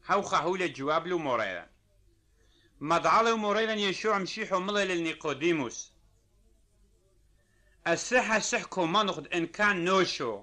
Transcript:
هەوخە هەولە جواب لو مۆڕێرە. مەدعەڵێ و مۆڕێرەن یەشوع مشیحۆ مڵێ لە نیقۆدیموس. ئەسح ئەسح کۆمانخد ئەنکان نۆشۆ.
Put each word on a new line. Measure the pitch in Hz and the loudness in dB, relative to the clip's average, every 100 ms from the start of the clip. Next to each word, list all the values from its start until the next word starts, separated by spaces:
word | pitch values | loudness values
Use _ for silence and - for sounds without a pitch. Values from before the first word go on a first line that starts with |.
| - | 2
هەوخە | 190 196 180 151 | 0 2 0 0
هەولە | 190 180 | 0 -2
جواب | 127 139 156 165 | -2 0 0 0
لو | 180 | -2
مۆڕێرە. | 151 120 104 90 80 _ _ _ _ _ _ _ _ _ _ _ | 0 0 0 -4 -10 _ _ _ _ _ _ _ _ _ _ _
مەدعەڵێ | 143 165 156 185 233 | 0 2 4 4 4
و | 226 | 2
مۆڕێرەن | 208 202 226 214 202 | 2 0 0 0 -2
یەشوع | 180 214 202 | 0 0 0
مشیحۆ | 180 - 214 185 | -2 -6 -2 -2
مڵێ | 185 208 196 | 0 0 0
لە | 175 | 0
نیقۆدیموس. | 165 156 156 135 165 165 123 - - _ _ _ _ _ _ _ _ _ _ _ _ _ _ _ _ _ _ _ - | -2 -4 -6 -2 0 0 -2 -6 -16 _ _ _ _ _ _ _ _ _ _ _ _ _ _ _ _ _ _ _ -2
ئەسح | 165 - 247 208 | -2 2 0 2
ئەسح | 220 - 240 - | 0 0 -4 -4
کۆمانخد | 185 165 190 202 160 143 | -2 0 2 0 -2 -4
ئەنکان | 175 165 - 208 190 170 | -4 -4 0 0 2 2
نۆشۆ. | 190 185 - 131 101 | 2 2 0 -4 -6